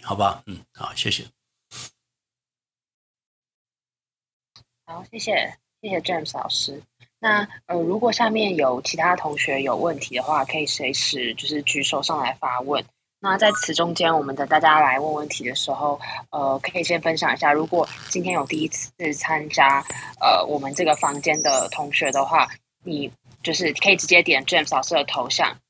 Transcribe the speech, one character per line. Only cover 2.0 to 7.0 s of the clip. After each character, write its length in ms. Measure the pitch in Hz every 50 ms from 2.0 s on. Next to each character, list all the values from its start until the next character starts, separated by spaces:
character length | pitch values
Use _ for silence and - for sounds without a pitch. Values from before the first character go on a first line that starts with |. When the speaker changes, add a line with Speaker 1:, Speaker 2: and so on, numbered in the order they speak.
| _ _ _ _ _ _ _ _ _ _ _ _ _ _ _ _ _ _ _ _ _ _ _ _ _ _ _ _ _ _ _ _ _ _ _ _ _ _ _ _ _ _ _ _ _ _ _ _ _ _ _ - _ _ _ _ _
Speaker 2:
好， 180 | - 165 175 - -
谢 60 | -
谢， 400 | 226 - 220 196 147 - - - - _ _ _ _
谢 80 | - 208
谢 100 | 190 165
James 380 | - 180 180 160 151 - -
老 100 | 135 123
师。 360 | - - - - - 139 147 - _ _ _